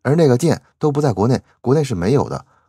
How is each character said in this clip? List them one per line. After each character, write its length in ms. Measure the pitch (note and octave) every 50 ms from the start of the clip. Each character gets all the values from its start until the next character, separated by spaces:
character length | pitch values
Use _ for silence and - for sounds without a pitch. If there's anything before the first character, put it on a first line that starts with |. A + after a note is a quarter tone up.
而 140 | - A#2+ D3
那 120 | E3+ E3
个 80 | C3+ A#2+
剑 240 | B2 E3 D#3+ A2 - - _ _ _
都 120 | - D3+
不 80 | C#3 D3
在 140 | D3 C3+ F#2+
国 140 | F#2 G#2
内， 120 | B2+ B2 - - _ _ _
国 140 | - A#2+ C3+
内 80 | D#3+ D3
是 100 | B2+ A2
没 200 | F2 F2 G#2 C#3+
有 140 | A#2+ D#2+
的。 160 | - - - - _ _ _ _